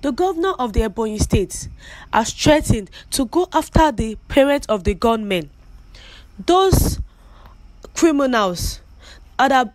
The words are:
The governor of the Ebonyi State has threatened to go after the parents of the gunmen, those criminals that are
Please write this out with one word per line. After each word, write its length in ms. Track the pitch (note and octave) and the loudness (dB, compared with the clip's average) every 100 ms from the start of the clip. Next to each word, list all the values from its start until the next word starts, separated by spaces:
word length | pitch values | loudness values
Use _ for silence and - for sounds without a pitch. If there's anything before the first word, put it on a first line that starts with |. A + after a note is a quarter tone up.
The 100 | - | -4
governor 420 | B3 F4+ E4 F#4+ G4 | -2 -2 0 -4 -2
of 140 | B3 | -2
the 80 | G#3 | 0
Ebonyi 380 | A3 G3 A3 G#3+ | -2 -2 -6 -2
State 460 | - A3 F#3 - - - - - - | 0 0 -2 -8 -14 -18 -20 -20 -2
has 180 | - A3+ | -2 -2
threatened 600 | - - D4+ D4 A#3 F#3+ - - | -2 2 2 2 -2 -2 -18 -10
to 140 | - C4 | -6 -2
go 220 | D#4+ F4 | -2 0
after 400 | D#4 D#4 - D#4+ | -2 0 2 2
the 240 | A3+ A3 G#3+ - | 2 -6 -8 -2
parents 400 | - C4+ C#4+ - | 2 4 2 -2
of 160 | G#3+ | -4
the 100 | F3+ | -2
gunmen, 560 | F#3+ A#3 A3+ G#3 F#3 D3+ - - - - - - - - - G3 | -2 0 -2 -2 -6 -6 -16 -20 -20 -20 -20 -20 -20 -20 -18 2
those 540 | F4+ F#4+ - - - - _ - - - - - - - - | 4 4 2 0 -2 -8 _ -20 -20 -20 -20 -20 -20 -16 0
criminals 880 | E4 C#4+ C4+ A#3+ G3+ F3 - - - - - - - - | 2 2 2 2 0 -2 -6 -8 -16 -20 -20 -20 -20 -2
that 140 | C4 | 2
are 200 | C4 B3 | 2 0